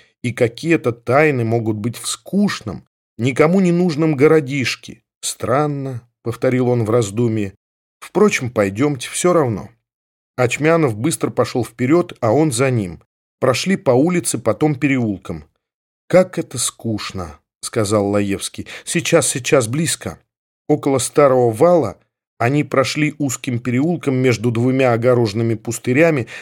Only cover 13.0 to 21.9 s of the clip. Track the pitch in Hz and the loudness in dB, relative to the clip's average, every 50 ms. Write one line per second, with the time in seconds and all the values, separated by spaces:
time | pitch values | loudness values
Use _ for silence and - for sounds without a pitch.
13 | _ _ _ _ _ _ _ _ - 127 123 - - 185 196 185 - 135 123 127 | _ _ _ _ _ _ _ _ 0 0 0 0 0 -2 -2 0 2 2 4 4
14 | 143 180 180 170 160 - - 123 - 113 107 - 151 156 147 120 151 143 135 131 | 4 2 2 0 -2 -2 -6 -4 -2 -2 0 0 0 0 0 0 0 0 0 0
15 | 120 110 98 90 - - 90 78 71 _ _ _ _ _ _ _ _ _ _ _ | 0 -2 -4 -6 -8 -10 -12 -12 -14 _ _ _ _ _ _ _ _ _ _ _
16 | _ - - 180 185 185 - - 156 - - 123 - - - - - 117 110 101 | _ 2 4 4 4 4 0 -6 -8 -8 -6 -6 -6 -6 -6 -8 -6 -6 -6 -6
17 | - - - 95 90 80 76 - _ _ _ _ - - - 117 107 95 110 107 | -6 -10 -10 -10 -12 -12 -14 -20 _ _ _ _ -14 -6 -2 -2 0 0 0 0
18 | 101 101 101 104 104 101 98 90 - - - - 95 - - - - - - 175 | 0 2 0 0 0 0 -2 -4 -6 -10 -10 -12 -14 -14 -16 -16 -12 -6 -4 -4
19 | 127 - - 165 131 - - 135 123 - 156 139 117 107 123 156 170 135 - - | 0 2 2 2 2 0 -2 -4 -2 2 2 2 2 0 -2 -2 -2 -2 -4 -6
20 | - 98 78 - _ _ _ _ _ _ _ _ _ - 151 143 - 147 135 131 | -8 -10 -12 -12 _ _ _ _ _ _ _ _ _ -2 -2 0 0 0 0 0
21 | 131 - - 156 147 139 131 127 123 120 110 107 156 175 180 170 131 98 | -2 0 2 4 4 6 6 4 4 2 2 4 4 6 6 4 2 0